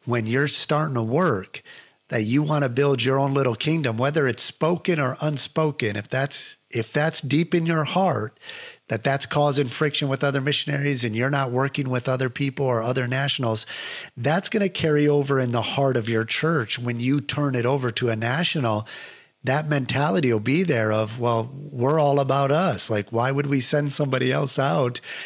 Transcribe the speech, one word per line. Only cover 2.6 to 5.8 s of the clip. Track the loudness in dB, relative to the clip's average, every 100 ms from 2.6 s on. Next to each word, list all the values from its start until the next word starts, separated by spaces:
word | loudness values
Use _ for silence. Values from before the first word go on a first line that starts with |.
| 0
build | 2 2 2
your | 2 2
own | 2
little | 2 0
kingdom, | 0 0 0 0 0
whether | 0 2 0
it's | 0
spoken | -2 0 0 0 0 0
or | 0 -2
unspoken, | -2 -2 -2 0 -2 0